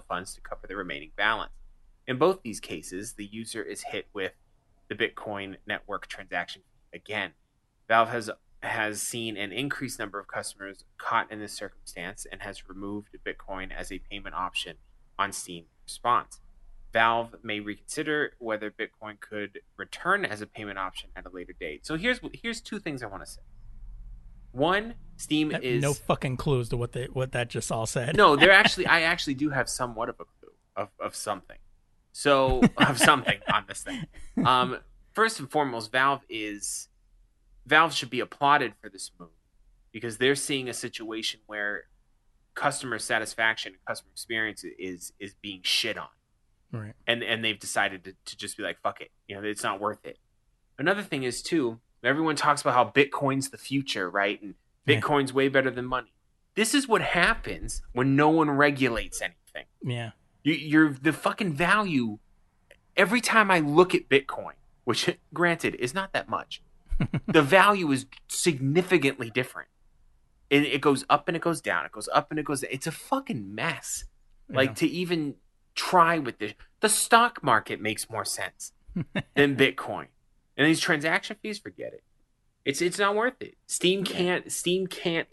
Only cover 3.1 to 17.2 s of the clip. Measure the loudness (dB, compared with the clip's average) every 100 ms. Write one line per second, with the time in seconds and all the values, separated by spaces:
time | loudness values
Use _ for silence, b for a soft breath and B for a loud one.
3.1 | -12 -14 -12 -10 -10 -10 -10 -10 -10 -10
4.1 | -8 -8 -8 _ _ _ _ -10 -4 -4
5.1 | -4 -10 -8 -10 -12 -8 -8 -6 -10 -10
6.1 | -16 -8 -6 -6 -12 _ _ _ -18 -8
7.1 | -6 -6 _ _ _ _ _ 2 4 4
8.1 | 0 -6 -10 _ -12 -6 -2 -2 -4 -6
9.1 | -6 -6 -6 -8 -6 -6 -4 -8 -8 -8
10.1 | -8 -10 -10 -10 -12 -16 -16 -20 -12 -4
11.1 | -2 -2 -8 -12 -12 -14 -14 -18 -12 -10
12.1 | -12 -14 -12 -12 -14 -16 -12 -10 -10 -12
13.1 | -14 -12 -10 -10 -10 -8 -10 -10 -12 -12
14.1 | -14 -10 -6 -6 -6 -10 -14 _ _ _
15.1 | -4 -4 -4 -10 -12 -14 _ -18 -4 0
16.1 | 0 0 -14 -20 -20 -20 -20 -4 2 4
17.1 | 2